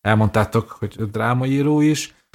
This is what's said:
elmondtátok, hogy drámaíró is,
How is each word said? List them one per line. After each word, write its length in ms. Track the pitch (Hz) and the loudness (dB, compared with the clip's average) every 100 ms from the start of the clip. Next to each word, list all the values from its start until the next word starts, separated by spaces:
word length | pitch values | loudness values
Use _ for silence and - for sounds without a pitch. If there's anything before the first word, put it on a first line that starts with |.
elmondtátok, 720 | 101 107 107 110 101 117 - | 0 2 2 2 0 0 -4
hogy 240 | - 101 - 110 | -8 -12 -8 -8
drámaíró 720 | 107 113 127 131 139 143 151 | -4 -2 -2 -2 0 0 2
is, 340 | 151 147 - _ _ | 2 0 -4 _ _